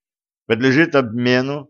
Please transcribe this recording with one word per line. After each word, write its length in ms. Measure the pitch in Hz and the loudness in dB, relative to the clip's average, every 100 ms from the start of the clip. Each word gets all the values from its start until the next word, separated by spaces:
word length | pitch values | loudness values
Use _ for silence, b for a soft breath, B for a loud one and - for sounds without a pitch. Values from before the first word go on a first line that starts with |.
| _ _ _ _ - | _ _ _ _ -4
«Подлежит 480 | 113 131 135 165 143 | 0 2 2 2 0
обмену 720 | 120 117 123 127 135 143 | -2 -2 0 0 -2 -8